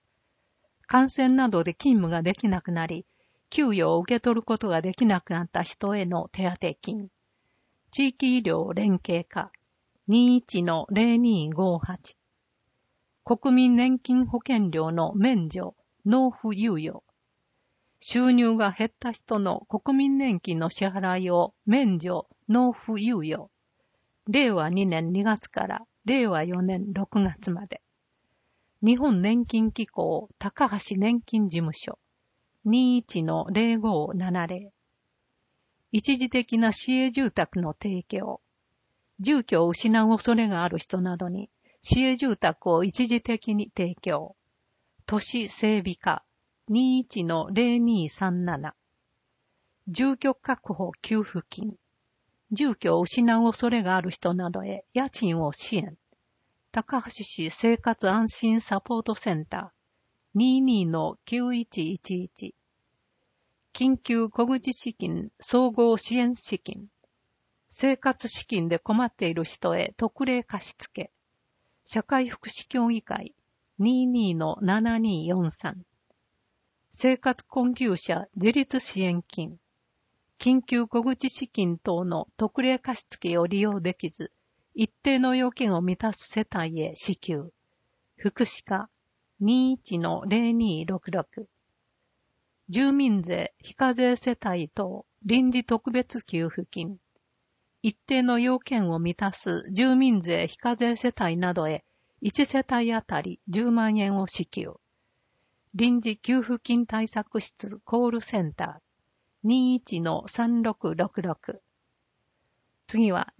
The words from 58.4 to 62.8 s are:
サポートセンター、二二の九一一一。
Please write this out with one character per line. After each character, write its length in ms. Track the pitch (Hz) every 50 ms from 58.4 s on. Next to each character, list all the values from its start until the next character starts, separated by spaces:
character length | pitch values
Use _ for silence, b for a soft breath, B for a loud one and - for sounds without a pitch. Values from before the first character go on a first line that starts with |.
| - 220 220 226
サ 200 | - - 208 196
ポ 180 | - - 240 226
ー 40 |
ト 120 | 226 - 214
セ 180 | - - 220
ン 140 | 175 151 156
タ 260 | - - 175 185 190
ー、 40 | _ _ _ _ _ _ _ _ _ _ _ _ -
二 260 | 202 240 254 254 262
二 260 | 262 262 240 208 180
の 300 | 165 165 160 156 160 - - _
九 300 | - 233 247 247 247 247
一 380 | 233 233 - - 190 160 160
一 300 | 190 175 - - 190 180
一。 320 | 180 175 _ - 202 - - _ _ _ _ _